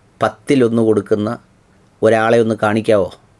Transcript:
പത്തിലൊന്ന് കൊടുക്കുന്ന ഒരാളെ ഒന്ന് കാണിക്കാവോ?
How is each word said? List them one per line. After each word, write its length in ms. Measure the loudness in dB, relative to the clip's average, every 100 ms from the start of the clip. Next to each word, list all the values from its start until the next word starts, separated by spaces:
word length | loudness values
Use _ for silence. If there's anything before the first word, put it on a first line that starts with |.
| _ _
പത്തിലൊന്ന് 600 | -6 -6 -2 0 2 0 0
കൊടുക്കുന്ന 420 | 0 -2 -4 -4 -10 _ _ _ _ _ _
ഒരാളെ 360 | 0 2 2 0
ഒന്ന് 120 | 0 -2
കാണിക്കാവോ? 460 | -2 -2 0 0 -2 -8 _